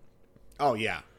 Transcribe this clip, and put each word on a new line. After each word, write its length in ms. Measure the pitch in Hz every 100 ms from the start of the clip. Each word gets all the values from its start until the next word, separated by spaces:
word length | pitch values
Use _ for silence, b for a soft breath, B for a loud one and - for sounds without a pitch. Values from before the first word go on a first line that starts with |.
| - - - - - -
Oh, 160 | 143 110
yeah. 260 | 107 82 -